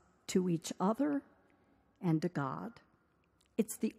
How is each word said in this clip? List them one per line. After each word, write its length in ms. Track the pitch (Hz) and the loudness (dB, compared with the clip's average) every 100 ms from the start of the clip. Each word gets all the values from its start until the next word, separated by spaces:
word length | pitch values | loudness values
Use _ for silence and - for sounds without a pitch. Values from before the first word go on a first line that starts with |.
| _ _ - | _ _ 0
to 200 | 190 180 | 0 2
each 240 | 165 - - | 0 -2 -2
other 420 | 185 220 294 285 - _ _ _ _ _ _ - | 0 2 0 0 -4 _ _ _ _ _ _ -4
and 200 | 180 160 | 0 2
to 80 | 175 | 0
God. 420 | - 135 156 214 - _ _ _ _ _ _ _ - | -2 -4 -4 -10 -14 _ _ _ _ _ _ _ -2
It's 180 | 214 - | -2 -2
the 180 | 220 | -4